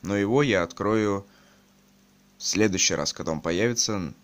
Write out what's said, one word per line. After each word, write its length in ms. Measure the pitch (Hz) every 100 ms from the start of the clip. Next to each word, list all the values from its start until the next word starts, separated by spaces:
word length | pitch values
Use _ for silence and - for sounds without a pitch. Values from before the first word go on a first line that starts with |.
но 140 | 87 101
его 260 | 101 127
я 220 | 147 98
открою 600 | 85 - 104 110 104 98 - - - _ _ _ _ _ _ _ _ _
в 60 |
следующий 520 | - 95 107 95 - 82
раз, 160 | 71
когда 220 | - 80
он 80 | 80
появится 720 | 82 87 117 120 - 104 82 -